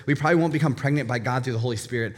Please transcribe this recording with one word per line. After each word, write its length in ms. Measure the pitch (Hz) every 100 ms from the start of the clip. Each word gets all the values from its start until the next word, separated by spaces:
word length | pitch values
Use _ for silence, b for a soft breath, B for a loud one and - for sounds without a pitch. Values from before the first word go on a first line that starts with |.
| -
we 100 | 143
probably 220 | 151 170
won't 160 | 165
become 200 | 156 156
pregnant 340 | 120 139 147 120
by 120 | 123
God 240 | 113 127
through 100 | 127
the 60 | 113
Holy 180 | 123 110
Spirit 380 | - 120 113